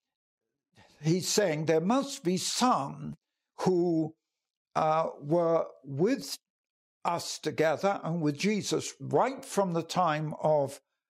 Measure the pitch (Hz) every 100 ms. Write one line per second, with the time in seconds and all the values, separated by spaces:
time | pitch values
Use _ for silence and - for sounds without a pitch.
0 | _ _ _ _ _ _ _ _ - _
1 | 151 180 - - 202 151 156 160 175 254
2 | 277 - 170 185 - - 247 202 139 147
3 | 151 151 _ _ _ - - 185 175 165
4 | 156 - _ _ _ _ _ - 156 156
5 | 165 - 143 170 170 165 - - - 139
6 | 190 277 269 - _ _ _ _ _ _
7 | 185 170 - - 156 131 156 147 196 202
8 | 160 170 147 139 190 214 151 151 - -
9 | 135 139 226 269 - - 190 170 160 -
10 | 180 151 156 - 160 151 139 - _ _
11 | _